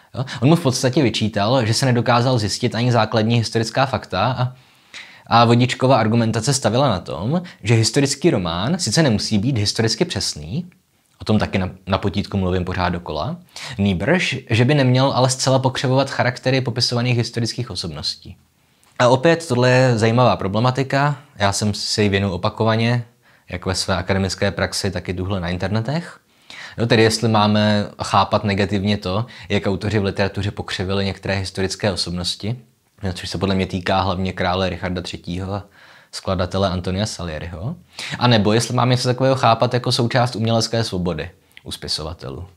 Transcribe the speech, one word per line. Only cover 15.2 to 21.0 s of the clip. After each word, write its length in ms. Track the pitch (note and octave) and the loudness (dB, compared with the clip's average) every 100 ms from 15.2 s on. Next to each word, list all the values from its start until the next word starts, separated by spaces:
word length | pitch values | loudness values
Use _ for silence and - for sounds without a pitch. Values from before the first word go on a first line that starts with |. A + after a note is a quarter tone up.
| B2+ | 0
zcela 300 | - - C3 | 0 2 2
pokřivovat 500 | C3 B2+ C3 C3 C3+ | 2 -2 0 0 0
charaktery 520 | - A#2 B2+ C3 C3 | 0 -2 -2 -2 0
popisovaných 560 | B2+ A#2+ A#2+ A#2+ A#2+ A#2+ | -2 -2 -2 0 0 0
historických 540 | A#2 - A#2 - A#2+ | -2 -2 -4 -4 -8
osobností. 680 | F2 F2+ D2+ - - - - _ _ _ _ _ - | -8 -8 -6 -8 -8 -12 -20 _ _ _ _ _ 2
A 60 | B2+ | 4
opět, 400 | C3+ E3 E3 - | 4 4 2 2
tohle 220 | A#2+ B2 | 2 4
je 280 | B2+ C3 A#2 | 6 4 4
zajímavá 380 | A2+ A#2 B2 F2+ | 4 4 4 2
problematika, 840 | G2 G#2 B2 C3 C3+ C#3 | 0 0 0 0 0 0